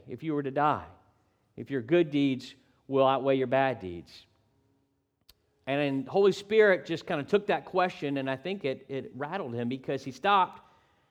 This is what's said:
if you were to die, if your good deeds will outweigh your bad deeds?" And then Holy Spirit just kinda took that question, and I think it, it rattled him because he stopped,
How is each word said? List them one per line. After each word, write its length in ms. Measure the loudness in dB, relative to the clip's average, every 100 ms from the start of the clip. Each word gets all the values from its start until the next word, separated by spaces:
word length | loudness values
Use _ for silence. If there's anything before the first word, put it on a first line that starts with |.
| -14
if 160 | -10
you 100 | -4
were 80 | -4
to 80 | -2
die, 360 | 0 0 0 -4 -20 _ _ _ _ _ -16
if 120 | -6
your 120 | -6
good 280 | 2 2 2
deeds 460 | 2 0 0 -8 -20 _ _ _
will 180 | 2 4
outweigh 300 | 4 2 2
your 120 | 2
bad 340 | 2 2 0
deeds?" 440 | -8 -10 -14 -20 -20 _ _ _ _ _ _ _ _ _ _ _ _ _ -6
And 120 | -2
then 240 | -2 -2 -2
Holy 240 | 4 4
Spirit 540 | 2 0 4 6 6 0
just 200 | -8 -4
kinda 200 | -6 0
took 200 | 0 2
that 180 | -4 -2
question, 520 | 0 0 -2 -4 -4
and 120 | -4
I 80 | -6
think 260 | -6 -4
it, 220 | -4 -6 -8
it 240 | -10 -10
rattled 400 | -10 -8 -6 -6
him 140 | -4 -4
because 380 | -4 -4 -6 -6
he 60 |
stopped, 500 | -4 2 4 4 -2 _ _ _ _ _